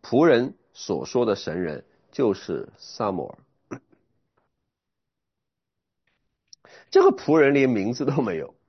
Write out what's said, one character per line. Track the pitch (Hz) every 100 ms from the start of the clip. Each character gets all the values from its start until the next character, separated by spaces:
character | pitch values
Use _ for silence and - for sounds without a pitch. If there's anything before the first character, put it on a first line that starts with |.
仆 | - 123 165
人 | 120 127 - _
所 | - - 82 -
说 | 123
的 | 117 95
神 | - 82
人 | 87 73 - _ _
就 | - 123
是 | 98 - 76 - _
撒 | - - 107
母 | 92 67 - _ _ _
耳。 | - _ _ _ _ _ _ _ _ _ _ _ _ _ _ _ _ _ _ _ _ _ _ _ _ _ _ _ - - - _
这 | 381
个 | 381 -
仆 | - 156
人 | 143
连 | 143 131
名 | 113 98
字 | 123
都 | 143 143
没 | 117 82
有 | 67 _